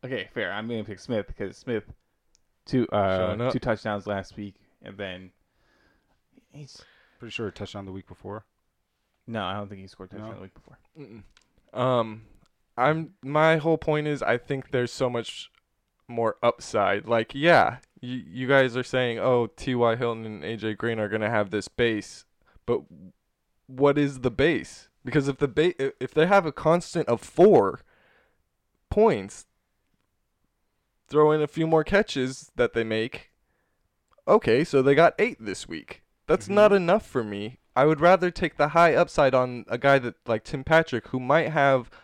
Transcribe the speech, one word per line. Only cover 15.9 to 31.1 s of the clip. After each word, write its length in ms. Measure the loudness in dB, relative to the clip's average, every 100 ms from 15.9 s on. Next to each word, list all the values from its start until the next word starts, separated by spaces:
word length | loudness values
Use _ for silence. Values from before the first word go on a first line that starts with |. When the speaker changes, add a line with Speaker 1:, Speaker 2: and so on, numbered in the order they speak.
| _ _
Speaker 2:
more 300 | -4 -2 0
upside. 640 | 0 -2 -4 0 0 0 0
Like, 260 | -2 -2
yeah, 420 | -2 4 6 4 -2 _ _
y-, 220 | -12 -12 -12
you 220 | -10 2
guys 260 | 4 4 0
are 60 |
saying, 360 | -4 -2 -2 -2
"Oh, 300 | 0 2 0
T 260 | _ -6
Y 220 | 0 0 0
Hilton 280 | -2 -4
and 180 | -8 -10
A 120 | -10 -6
J 160 | -6
Green 240 | -4 -4 -4
are 100 | -4
gonna 180 | -2 0
have 200 | 0 -2
this 180 | -4 -8
base," 560 | -2 -2 -2 -8 -18 _ _ _ _
but 180 | -4 -4 -4 -20 -20 _ _ _ _ _ _
what 320 | 0 2 2
is 220 | 0 -2
the 100 | -6
base? 580 | 0 0 0 -6 -18 -20 _
Because 240 | -2 -2 0
if 80 | -2
the 100 | -2
ba-, 280 | 0 0 0
i-, 120 | -6 -6
if 120 | -6
they 120 | 0 4
have 200 | 4 2
a 60 |
constant 540 | -2 2 2 0 -6 -2
of 140 | -2
four 640 | -4 6 8 8 4 -2 _ _ _ _ _ _ _ _ _ _ _
points, 580 | 2 4 2 -4 -16 -20 _ _ _ _ _ _ _ _ _ _ _ _ _ _ _
throw 240 | _